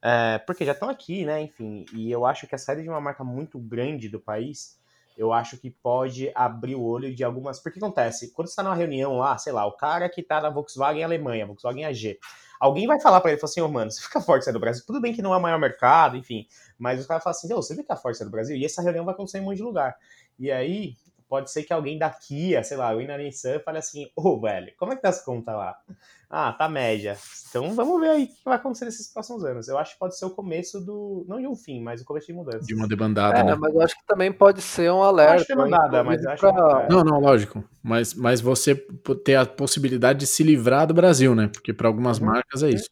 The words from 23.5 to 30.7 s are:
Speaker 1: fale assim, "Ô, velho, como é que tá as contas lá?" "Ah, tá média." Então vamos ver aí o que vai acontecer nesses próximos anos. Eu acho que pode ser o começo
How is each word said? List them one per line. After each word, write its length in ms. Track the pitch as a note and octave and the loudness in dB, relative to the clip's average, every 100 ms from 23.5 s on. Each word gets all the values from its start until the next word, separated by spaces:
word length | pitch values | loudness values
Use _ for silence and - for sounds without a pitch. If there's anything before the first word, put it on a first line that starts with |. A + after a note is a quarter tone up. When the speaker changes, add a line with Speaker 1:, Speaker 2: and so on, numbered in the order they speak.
| C#3+ | -6
Speaker 1:
fale 160 | D3+ D#3+ | -6 -10
assim, 340 | D#3 D3 C#3+ - | -10 -14 -12 0
"Ô, 240 | F3 C3+ | 0 2
velho, 320 | A2 F#2+ F2+ _ | -2 -6 -10 _
como 140 | - | -8
é 40 | - | -4
que 60 | |
tá 80 | - | -2
as 120 | D3+ | -2
contas 320 | - B2 A#2 | -6 -10 -8
lá?" 220 | G#2+ F#2+ F#2 _ F#3+ _ _ _ | -8 -8 -12 _ -20 _ _ _
"Ah, 200 | D#3 C#3 | -6 -4
tá 140 | G#2+ D#3 | -2 -4
média." 480 | D3+ B2 G#2+ G2+ G#2 - - - | -2 -2 -2 -4 -10 -14 -20 -10
Então 240 | B2 C#3+ | -6 -6
vamos 260 | A3+ B3+ F4 | -2 0 2
ver 80 | D#4+ | 2
aí 160 | D#4 | 2
o 20 | C4 | 0
que 80 | _ | _
vai 140 | - B3+ | -4 -2
acontecer 300 | C4+ A#3+ A#3+ | -2 -8 -10
nesses 260 | A3+ A3 | -12 -14
próximos 320 | - A3 A#3+ | -14 -12 -8
anos. 240 | D#3+ B2 A2+ | -8 -8 -6
Eu 80 | C3+ | -6
acho 160 | D3+ | -6
que 60 | - | -8
pode 180 | F#3 F3+ | -10 -8
ser 60 | |
o 60 | F#3 | -12
começo 500 | F#3 G3 E3 F3 | -10 -8 -8 -8